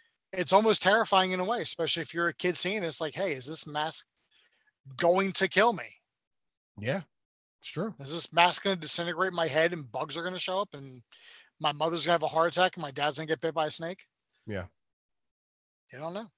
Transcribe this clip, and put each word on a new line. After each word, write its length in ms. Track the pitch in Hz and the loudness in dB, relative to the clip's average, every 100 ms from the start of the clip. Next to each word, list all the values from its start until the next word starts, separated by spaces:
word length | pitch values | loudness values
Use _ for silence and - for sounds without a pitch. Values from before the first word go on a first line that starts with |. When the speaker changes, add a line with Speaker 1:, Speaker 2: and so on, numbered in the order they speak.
| _ _ _ | _ _ _
Speaker 1:
it's 220 | 185 165 | -6 4
almost 280 | 190 220 202 | 4 6 4
terrifying 500 | 185 214 214 190 185 | 4 4 4 2 2
in 100 | 185 | 0
a 40 | 185 | -2
way, 160 | 233 | -2
especially 400 | 156 - 160 - | -4 -4 -2 -2
if 100 | 156 | -4
you're 160 | 165 170 | -4 -4
a 40 | |
kid 220 | 143 180 170 | -2 -2 0
seeing 220 | 180 214 | 0 -2
it. 20 | 170 | -4
It's 160 | 147 | -4
like, 120 | 160 143 | -6 -4
"Hey, 180 | 190 | -4
is 120 | 135 123 | -4 -6
this 200 | 156 - | -8 -6
mask 380 | 147 156 - - _ _ _ _ _ _ _ 135 131 | -4 -2 -4 -6 _ _ _ _ _ _ _ -16 0
going 360 | 170 180 196 | 4 4 4
to 140 | 180 190 | 2 2
kill 240 | - 226 | 4 4
me?" 120 | 190 117 - _ _ _ _ _ _ _ - | 2 -6 -16 _ _ _ _ _ _ _ -8
Speaker 2:
Yeah, 220 | 107 170 151 _ _ _ _ _ | -4 -4 -6 _ _ _ _ _
it's 80 | - | -12
true. 240 | 147 214 180 | -8 -8 -8
Speaker 1:
"Is 120 | 135 | -8
this 180 | 165 - | -8 -2
mask 300 | 165 175 - | 6 6 6
gonna 120 | 202 185 | 0 -2
disintegrate 580 | 151 - 170 165 185 | 0 -2 -2 -2 -2
my 140 | 180 165 | 0 0
head 240 | 143 165 | 4 2
and 160 | 175 131 | 0 -8
bugs 260 | 110 156 147 | -6 -6 -6
are 60 | |
gonna 160 | 170 185 | -6 -6
show 200 | - 185 | -4 -4
up 100 | 202 | -6
and 280 | 147 135 127 - - - - - - | -10 -16 -18 -20 -20 -20 -20 -20 -4
my 100 | 151 | -2
mother's 340 | 147 160 170 147 | 0 -2 0 2
gonna 100 | 170 | 2
have 80 | |
a 40 | 156 | 2
heart 280 | 156 170 165 | 2 2 4
attack 180 | 185 180 | 0 0
and 60 | |
my 100 | 151 | -8
dad's 260 | 135 143 147 | -2 -2 -2
gonna 100 | 160 | -4
get 120 | 156 | -2
bit 140 | 165 | -2
by 140 | 151 151 | -2 -2
a 40 | |
snake?" 280 | - 165 190 - _ _ _ - | -2 -6 -10 -16 _ _ _ -10
Speaker 2:
Yeah. 200 | 101 87 _ _ _ _ _ _ _ _ _ _ _ _ | -8 -10 _ _ _ _ _ _ _ _ _ _ _ _
Speaker 1:
You 60 | 127 | -12
don't 140 | 160 | -8
know. 120 | 185 220 | -8 -12